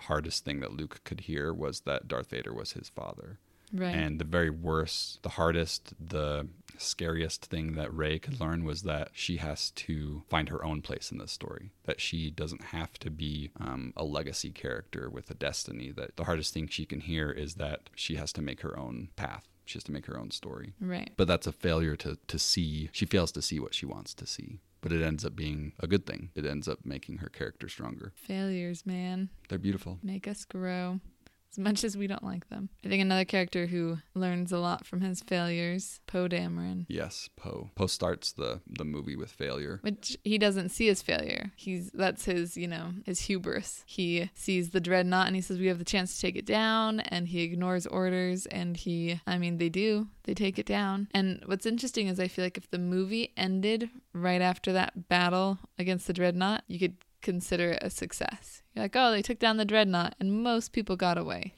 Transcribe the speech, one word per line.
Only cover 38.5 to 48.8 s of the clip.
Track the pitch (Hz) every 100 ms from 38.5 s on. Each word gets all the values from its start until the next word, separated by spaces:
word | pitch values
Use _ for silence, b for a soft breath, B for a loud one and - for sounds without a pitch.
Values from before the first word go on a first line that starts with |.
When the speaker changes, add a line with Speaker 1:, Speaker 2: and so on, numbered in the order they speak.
| 58 -
Speaker 1:
the | -
movie | 76 73 71
with | 71 -
failure. | - 69 65 - -
Speaker 2:
Which | 214 208 - 254
he | - 214
doesn't | 208 190 180
see | - 220
as | 190
failure. | - - 76 - 202
He's, | - - 185 180
that's | - 185 185
his, | - 180 175 170
you | 175
know, | 165 170 180 -
his | 180
hubris. | - 190 175 - - - -
He | - 175 170 180
sees | - - 185 170
the | 190
dreadnought | 175 185 180 185 185
and | 190
he |
says, | 180 180
"We | 185
have | 175
the |
chance | 175 202 185 -
to |
take | 185 185
it | 208
down," | 214 220 220 220 220
and | - 175 175
he | 175
ignores | 170 175 180 180 175
orders, | 190 185 180 180 185 -
and | - 175
he, | 175